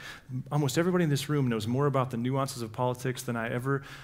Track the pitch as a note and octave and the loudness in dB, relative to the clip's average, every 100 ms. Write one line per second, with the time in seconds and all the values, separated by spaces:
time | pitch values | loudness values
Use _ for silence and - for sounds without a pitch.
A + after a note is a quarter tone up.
0 | - - - C3 - D3 C#3+ E3 F3 F3+ | -12 -16 -8 -8 -2 0 2 2 4 4
1 | D#3+ C3+ - D3 B2 A2+ G#2+ B2+ C#3+ C3+ | 4 2 2 2 2 2 0 2 2 2
2 | B2+ A#2 B2 C3+ C3+ A#2+ A2 G#2+ B2+ B2 | 2 0 0 0 -2 -4 -6 0 0 0
3 | C3 B2+ - A#2+ A2+ B2 C3 C#3 C#3 - | -4 -4 -4 -4 -2 -2 -2 -2 -4 -16